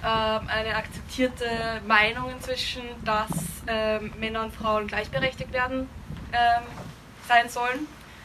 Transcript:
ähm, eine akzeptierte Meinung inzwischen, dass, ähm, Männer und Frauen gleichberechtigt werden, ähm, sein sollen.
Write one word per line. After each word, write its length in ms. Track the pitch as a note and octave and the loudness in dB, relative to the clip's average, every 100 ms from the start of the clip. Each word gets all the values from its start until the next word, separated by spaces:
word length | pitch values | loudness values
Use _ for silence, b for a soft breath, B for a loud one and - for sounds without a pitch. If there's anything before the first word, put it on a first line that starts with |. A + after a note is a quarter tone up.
ähm, 440 | - A3 A3 G#3+ - | 0 2 2 0 0
eine 280 | G#3+ A3 G#3+ | -2 0 -2
akzeptierte 720 | G#3+ G3 - - B3+ B3 A#3 A3+ A3+ A3 G3+ | -4 -8 -6 2 2 2 -2 0 -2 -2 4
Meinung 440 | G#3+ G#3+ B3 B3+ | 6 6 2 -4
inzwischen, 520 | B3+ B3+ B3+ - B3+ A#3+ A#3 | -4 -4 -4 -4 -6 -8 -6
dass, 260 | A3+ G#3+ A3 - - - - | 0 0 0 -2 -6 -6 -2
ähm, 460 | A3 A3 G#3+ G#3+ G#3+ | 0 2 0 -2 -6
Männer 240 | A3 A3 | -4 -2
und 120 | A3 | -4
Frauen 320 | A3 A3 G#3+ G#3 | -2 2 2 2
gleichberechtigt 640 | G#3 A3 C4+ C4 C4 C4 | -2 -2 0 0 -2 -4
werden, 360 | B3+ B3+ C4 C4 - - - - | 0 0 0 -4 -8 -12 -12 -2
ähm, 300 | A#3+ A#3+ A#3 A#3 - - - - - - | 4 6 4 2 -10 -12 -14 -18 -8 6
sein 220 | A#3+ A#3+ | 6 6
sollen. 380 | B3 A#3+ C4 D4+ - B B | 0 0 0 -4 -10 B B